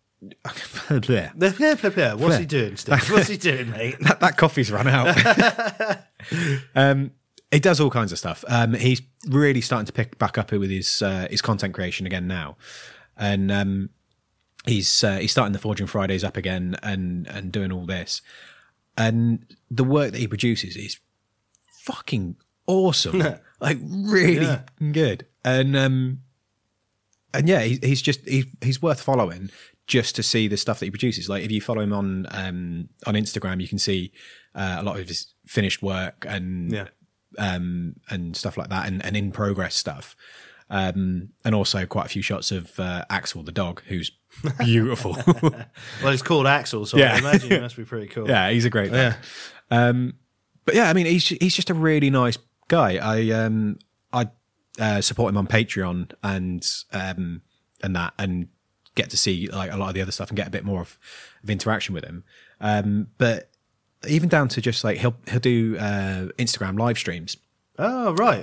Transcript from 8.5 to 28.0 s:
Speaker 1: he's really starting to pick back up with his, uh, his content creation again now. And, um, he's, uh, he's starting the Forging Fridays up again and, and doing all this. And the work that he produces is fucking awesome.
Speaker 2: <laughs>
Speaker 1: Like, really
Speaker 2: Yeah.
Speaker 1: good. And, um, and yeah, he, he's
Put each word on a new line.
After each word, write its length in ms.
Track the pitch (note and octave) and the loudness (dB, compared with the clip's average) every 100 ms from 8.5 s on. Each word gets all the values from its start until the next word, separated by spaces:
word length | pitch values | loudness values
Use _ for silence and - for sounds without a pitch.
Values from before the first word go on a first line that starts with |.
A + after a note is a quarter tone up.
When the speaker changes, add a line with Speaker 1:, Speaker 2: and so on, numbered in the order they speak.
| A#2+ A2+ | 2 2
Speaker 1:
he's 280 | A2+ B2+ B2 - _ - | 2 2 2 -2 _ -2
really 320 | C3+ D3 B2+ | 2 4 2
starting 240 | - B2 G#2+ | 0 -2 -2
to 60 | |
pick 260 | - G#2+ - | -4 -6 -2
back 200 | G#2+ - | -2 -2
up 120 | G2+ | -2
with 180 | G#2 G2 | -2 -2
his, 320 | F#2+ - - | -2 -2 -2
uh, 260 | G2+ F#2+ F#2 | -2 -2 -2
his 120 | G#2 | -2
content 320 | - G2+ G2 | -2 -2 -2
creation 320 | F2+ F2+ - F#2 | -4 -6 -6 -6
again 200 | F#2 F2+ | -4 -4
now. 300 | F2+ D2 - - - - - _ - | -6 -8 -14 -20 -20 -20 -20 _ -6
And, 360 | G#2 G2 G2 | -2 0 2
um, 380 | G2+ G2 G2 G2 - _ _ _ _ _ - | 0 0 -2 -4 -10 _ _ _ _ _ -12
he's, 400 | - G#2+ F2 - | -2 0 2 2
uh, 140 | G#2 F#2+ | 2 0
he's 120 | G#2 | 0
starting 200 | - G#2 | 2 2
the 60 | G2 | -2
Forging 280 | G#2+ G#2 G2 | -4 -4 -2
Fridays 380 | G#2+ F#2+ F#2+ | -2 0 0
up 120 | F#2+ - | -2 -4
again 380 | F#2 F#2 F2+ F2+ | -4 -4 -4 -6
and, 440 | G#2 G2 F2+ F2 - | -6 -4 -4 -4 -6
and 240 | G#2 F#2 | -10 -8
doing 180 | G#2 F#2+ | -4 -4
all 140 | F#2 | -4
this. 380 | F2 F2+ E2+ - - - - - _ _ _ - | -6 -8 -6 -8 -10 -20 -20 -20 _ _ _ 0
And 480 | A2+ A#2 A#2 A2+ - - _ | 2 4 2 0 -4 -20 _
the 140 | A#2+ | 0
work 280 | C3 D3 C3+ | 2 4 2
that 60 | G2 | -2
he 80 | A2 | -4
produces 500 | G#2 A#2+ G#2+ F#2+ E2+ | -2 0 0 -4 -10
is 220 | C#2 - _ _ _ _ _ _ _ | -12 -12 _ _ _ _ _ _ _
fucking 680 | - - - - A#2 F2+ - _ _ - | -14 -12 -10 -4 -4 -4 -8 _ _ 0
awesome. 560 | F#3 F#3 C#3+ - F#3 | 4 4 2 2 2
Speaker 2:
<laughs> 120 | D#3 - - _ | 0 0 -12 _
Speaker 1:
Like, 180 | D3 C3+ | -2 -2
really 600 | - F#3+ G3+ F#3+ E3+ D#3 | -4 -6 2 6 6 6
Speaker 2:
Yeah. 180 | C#3+ C3 - _ D3+ | 2 0 -6 _ -2
Speaker 1:
good. 340 | D3+ C#3+ F#2 - _ | 2 2 0 -6 _
And, 300 | B2+ B2+ C3+ C#3 | 0 2 2 2
um, 440 | C3+ C3 B2+ C3 - _ _ _ _ _ _ _ _ _ _ | 2 2 0 -4 -10 _ _ _ _ _ _ _ _ _ _
and 160 | C3+ D#3 | 0 4
yeah, 120 | F3+ | 4
he, 160 | A2+ C3 | 2 2
he's 200 | C3+ C#3 | 2 2